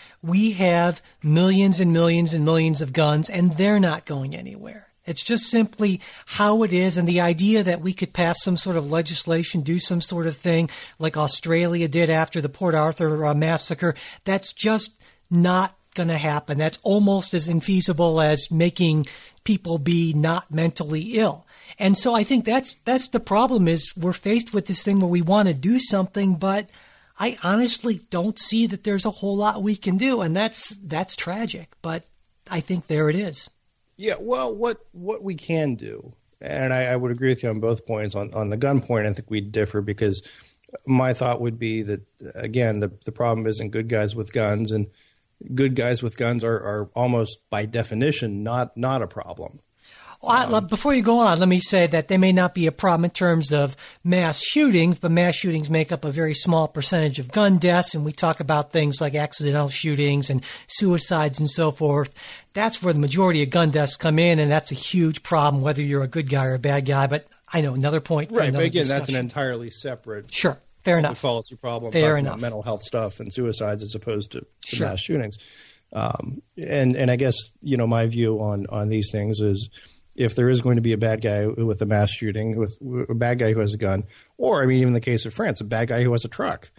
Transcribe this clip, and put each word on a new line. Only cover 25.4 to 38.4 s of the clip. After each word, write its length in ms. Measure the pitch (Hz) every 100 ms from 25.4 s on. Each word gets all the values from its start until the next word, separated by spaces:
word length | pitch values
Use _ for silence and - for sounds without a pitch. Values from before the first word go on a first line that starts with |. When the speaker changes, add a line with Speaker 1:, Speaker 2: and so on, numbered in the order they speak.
| 190
Speaker 1:
do 260 | 135 175 247
something, 560 | - 196 185 202 196 165
but 340 | 190 202 208 - - _ _ -
I 180 | 220 240
honestly 560 | 175 214 247 - 247 185 -
don't 300 | 175 196 -
see 280 | - 220 226
that 180 | 190 214
there's 200 | 196 220
a 60 |
whole 240 | - 196 196
lot 260 | 208 214
we 140 | 202 208
can 220 | 202 190
do, 240 | 269 233
and 120 | 170
that's, 440 | 180 220 - - 202
that's 380 | 185 160 185 -
tragic, 580 | 175 202 233 180 160 _
but 240 | 165 165 - _ _ _ -
I 120 | 170
think 260 | - 180 -
there 220 | 156 156
it 80 | 170
is. 340 | 202 139 - _ _ _ _ -
Speaker 2:
Yeah, 200 | 208 -
well, 360 | 220 247 254 208
what, 220 | 233 220 -
what 300 | 175 180 220
we 140 | 196 165
can 400 | - 160 147 113
do, 360 | 53 53 127 - _ _
and 320 | - 147 131
I, 120 | 127 127
I 100 | 127
would 160 | 123
agree 180 | 120 131
with 140 | 123
you 60 | 120
on 100 | 107
both 260 | 113 113 -
points. 300 | 110 104 101
On, 180 | 107
on 160 | 110